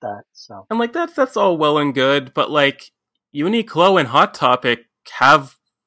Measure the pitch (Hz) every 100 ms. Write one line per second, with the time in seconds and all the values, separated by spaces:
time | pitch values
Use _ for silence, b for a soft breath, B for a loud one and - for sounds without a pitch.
0 | 117 104 - - - 98 - 226 233 320
1 | 339 - 269 214 202 165 151 151 143 131
2 | 131 143 131 151 143 147 139 139 - _
3 | _ _ _ 143 165 226 220 151 185 190
4 | 127 139 196 - 127 123 123 120 _ _
5 | - - 131 151 135 _ _ _